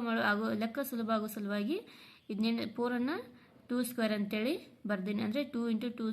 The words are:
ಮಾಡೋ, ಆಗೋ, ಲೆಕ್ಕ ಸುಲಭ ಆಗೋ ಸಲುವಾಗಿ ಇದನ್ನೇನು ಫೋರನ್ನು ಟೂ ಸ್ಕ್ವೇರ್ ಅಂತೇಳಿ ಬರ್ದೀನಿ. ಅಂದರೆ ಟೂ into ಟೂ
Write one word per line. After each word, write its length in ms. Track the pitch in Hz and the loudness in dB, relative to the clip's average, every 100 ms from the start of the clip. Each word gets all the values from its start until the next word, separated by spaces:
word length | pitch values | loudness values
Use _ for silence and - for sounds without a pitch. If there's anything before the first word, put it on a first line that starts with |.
| 233 | 2
ಮಾಡೋ, 160 | 226 233 | 2 4
ಆಗೋ, 160 | 208 220 220 | 2 2 0
ಲೆಕ್ಕ 160 | 220 254 277 | 0 -2 -4
ಸುಲಭ 180 | 233 220 220 | -2 0 0
ಆಗೋ 100 | 214 214 | 0 -4
ಸಲುವಾಗಿ 420 | 202 208 208 359 480 - - - - | -2 0 0 -2 -4 -14 -20 -20 -8
ಇದನ್ನೇನು 420 | 202 220 233 220 208 | 0 2 2 -2 -2
ಫೋರನ್ನು 380 | 240 247 247 359 480 - - - - | 0 2 0 -2 -6 -14 -20 -20 -2
ಟೂ 80 | 247 247 | 0 0
ಸ್ಕ್ವೇರ್ 240 | 247 220 214 | 0 2 2
ಅಂತೇಳಿ 380 | 202 214 220 370 - - - | 0 0 0 0 -4 -10 -2
ಬರ್ದೀನಿ. 320 | 202 185 208 220 | -2 0 0 0
ಅಂದರೆ 160 | 220 285 | 0 0
ಟೂ 100 | 233 233 | 0 0
into 140 | 220 240 233 | 2 0 -2
ಟೂ 80 | 220 | -2